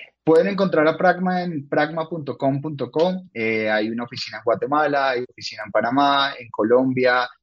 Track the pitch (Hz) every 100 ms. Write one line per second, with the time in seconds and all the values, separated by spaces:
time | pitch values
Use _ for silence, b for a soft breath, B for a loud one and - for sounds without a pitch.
0 | B _ 156 160 190 190 190 160 156 156
1 | 180 175 185 180 180 160 139 151 151 160
2 | 160 165 139 123 135 139 151 139 120 156
3 | 175 185 - 117 113 110 110 107 110 113
4 | 117 117 - 110 120 113 120 147 151 143
5 | 135 123 123 - 107 - 107 107 117 135
6 | 143 139 139 - 117 - 110 123 131 127
7 | 127 123 123 -